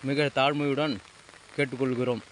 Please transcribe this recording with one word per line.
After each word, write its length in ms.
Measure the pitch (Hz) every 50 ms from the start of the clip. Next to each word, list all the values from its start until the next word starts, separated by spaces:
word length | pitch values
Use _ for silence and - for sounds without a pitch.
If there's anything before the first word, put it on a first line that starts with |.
| - 131
மிக 220 | 139 143 151 139 -
தாழ்மையுடன் 600 | 135 131 143 147 147 147 143 139 135 151 151 123 92 - - - - - - - - - - -
கேட்டுக்கொள்கிறோம். 640 | - 143 131 127 123 135 131 123 117 123 123 120 110 - -